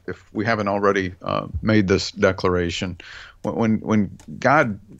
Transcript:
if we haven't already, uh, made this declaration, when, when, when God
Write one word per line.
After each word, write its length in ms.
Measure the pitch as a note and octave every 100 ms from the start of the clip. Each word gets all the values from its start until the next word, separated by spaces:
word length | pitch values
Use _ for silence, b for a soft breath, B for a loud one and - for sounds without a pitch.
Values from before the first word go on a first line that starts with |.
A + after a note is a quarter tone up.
| -
if 260 | F2+ -
we 120 | A2 G#2
haven't 220 | A2 G2+
already, 460 | G2+ G2+ G2 F#2 F2+
uh, 260 | - G2+ G2+ -
made 260 | A2 G#2+ F#2
this 240 | F#2+ -
declaration, 840 | - G2 F#2 F#2+ F2+ E2+ - F2+ E2+ B B B B
when, 120 | A2 D#2
when, 220 | A2+ A2
when 380 | - G#2+ F#2+ - - -
God 400 | B2+ D3 C3 F#2 - -